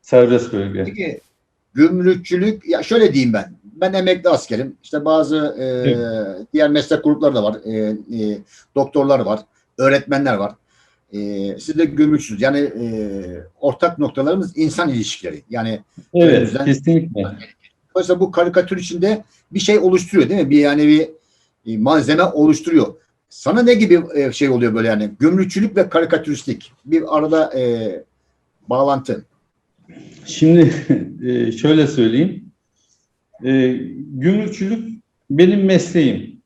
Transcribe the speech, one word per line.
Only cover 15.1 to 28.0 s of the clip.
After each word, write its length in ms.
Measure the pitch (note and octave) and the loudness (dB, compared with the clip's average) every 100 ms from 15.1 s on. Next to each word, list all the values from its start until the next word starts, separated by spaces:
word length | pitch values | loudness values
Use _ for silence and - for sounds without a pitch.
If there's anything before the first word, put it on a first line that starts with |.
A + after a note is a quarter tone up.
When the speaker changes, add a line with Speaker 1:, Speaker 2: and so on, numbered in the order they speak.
| - F2+ - _ | -8 -12 -14 _
Speaker 2:
Yani 300 | A#2 A2+ G#2+ _ - - | -6 -6 -8 _ -20 -4
Speaker 1:
Evet, 160 | F3 E3+ | 4 6
Speaker 2:
önümüzden 320 | A#2+ A2+ C3 C#3 | 6 2 -2 0
Speaker 1:
kesinlikle. 580 | C3+ E3+ E3 - G#2+ F#2+ - - _ _ _ _ F#3 | 0 2 0 0 -6 -8 -10 -20 _ _ _ _ -4
Speaker 2:
Dolayısıyla 240 | F3 F3 | 0 0
bu 120 | F#3+ | 0
karikatür 460 | F3 F3 F3+ F3+ F#3+ | 0 2 2 0 -6
içinde 460 | F3+ F3 G3 G#3+ - _ _ | -6 -2 -2 -2 -6 _ _
bir 80 | F#3 | -4
şey 200 | - G#3 | 2 4
oluşturuyor 500 | F#3 F#3 F3 G3 B2 | 4 2 2 2 2
değil 120 | G3 | 0
mi? 80 | C#3 | 4
Bir, 100 | D3 | 4
yani 280 | C#3+ D3 D3+ | 4 4 4
bir, 220 | D3+ D#3+ - _ _ _ _ A2+ | 4 2 -8 _ _ _ _ -8
e, 40 | A2 | -2
malzeme 460 | A#2 D#3 B2+ D#3+ | 2 2 2 0
oluşturuyor. 680 | F3+ D3+ D#3 D3 E3+ D#3+ A2 - _ _ _ | 0 2 2 2 2 2 2 -6 _ _ _
Sana 340 | - F3 G#3+ | -8 -2 2
ne 100 | A#3+ | 4
gibi, 280 | A#3 G#3 F3 E3 D3+ | 4 6 4 4 -2
e, 160 | C3+ | -2
şey 180 | A#2+ C#3 | 0 0
oluyor 240 | B2 A#2+ | 2 0
böyle 140 | A2 A2+ | 0 0
yani? 240 | G#2+ G#2 - | 0 -4 0
Gümrükçülük 560 | D3+ F#3 F#3 G3 G#3 G3 | 2 2 0 -2 0 0
ve 120 | F3 | 0
karikatüristlik. 840 | E3 E3 E3 D3+ C#3 - B2+ - _ C3 | 0 0 -2 -2 -8 -6 -10 -12 _ -2
Bir 320 | D#3+ - D#3 | -2 0 -2
arada, 420 | D#3 D#3+ D3+ C3 | 2 0 0 -2
e, 440 | B2 A#2 A2 E2+ | -2 -2 -6 -8